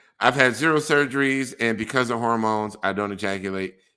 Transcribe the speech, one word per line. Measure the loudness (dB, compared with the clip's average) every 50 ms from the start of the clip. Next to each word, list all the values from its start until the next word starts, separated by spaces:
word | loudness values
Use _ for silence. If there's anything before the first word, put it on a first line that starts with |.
| _ _ _ 2
"I've | 2 4 4
had | 6 4 4 4
zero | 2 2 2 2 2
surgeries, | 2 2 2 2 2 2 0 0 0 0 0 -2 -4 -6 -4 -2
and | -2 -2 -2 -2
because | -4 -2 -2 -2 0 0
of | -2 -2
hormones, | 0 0 0 0 0 0 0 -2 -4 -6 -6 -4
I | -4 -2
don't | -2 -2 -4 -6
ejaculate." | -6 -4 -4 -4 -4 -4 -6 -6 -6 -4 -6 -8 -10 _ _ _ _